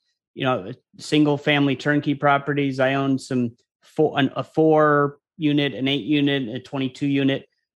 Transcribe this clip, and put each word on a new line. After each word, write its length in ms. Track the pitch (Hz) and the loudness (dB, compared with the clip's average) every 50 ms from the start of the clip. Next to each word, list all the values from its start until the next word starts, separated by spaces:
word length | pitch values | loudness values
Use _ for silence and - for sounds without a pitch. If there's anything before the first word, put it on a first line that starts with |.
| _ _ _ _ _ _ _ | _ _ _ _ _ _ _
you 100 | - 139 | -4 -2
know, 280 | 131 127 104 90 104 131 - _ _ _ | -2 -2 -2 -6 -10 -16 -16 _ _ _
single 400 | - - - 156 151 151 147 143 | -18 -6 0 2 2 4 2 2
family 380 | 139 - 151 147 143 143 139 131 | 0 0 0 2 2 2 0 0
turnkey 400 | - - 147 147 147 147 147 139 | -2 -2 0 0 0 0 -2 -4
properties. 640 | 143 147 143 143 143 143 151 143 143 143 135 131 131 | 0 2 2 2 2 0 -2 -2 -2 -2 -2 0 0
I 160 | 131 131 135 | 0 0 0
owned 260 | 139 139 135 135 127 | 0 0 0 -2 -2
some 360 | - - 135 123 123 117 - _ _ _ _ _ | -2 -4 -2 -2 -2 -4 -6 _ _ _ _ _
four, 360 | _ _ _ - 156 - - 139 | _ _ _ 0 0 0 2 0
an, 100 | 135 - - | -2 0 -2
a 80 | 147 - | -6 -8
four 760 | - _ 160 156 160 156 151 151 151 147 147 143 143 143 _ _ _ _ | -4 _ 2 2 4 4 4 4 4 4 2 2 0 -4 _ _ _ _
unit, 380 | - 156 147 147 147 143 139 - | -4 -2 0 2 2 0 -2 -4
an 140 | 110 131 135 | -4 -2 -2
eight 160 | 139 135 95 | -2 -2 -2
unit, 440 | 147 151 147 143 143 139 139 131 104 | -2 0 0 2 0 0 -2 -4 -6
a 120 | 123 127 | -8 -10
twenty-two 460 | - - 147 135 135 127 - - 143 139 | -12 -10 -6 -6 -6 -6 -6 -6 -4 -2
unit. 400 | 139 139 135 135 135 - - _ _ _ _ _ _ | 0 0 0 0 -2 -4 -8 _ _ _ _ _ _